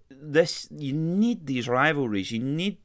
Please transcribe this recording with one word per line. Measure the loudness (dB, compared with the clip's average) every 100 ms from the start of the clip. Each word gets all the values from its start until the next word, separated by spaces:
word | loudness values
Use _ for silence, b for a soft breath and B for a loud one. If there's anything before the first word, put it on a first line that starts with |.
| -20
this, | -18 2 4 4 0 -10
you | -8 -4
need | -2 0 2 2 0 -4
these | -4 0
rivalries, | 2 2 2 0 -2 -2
you | -4
need | -2 -2 -2 -6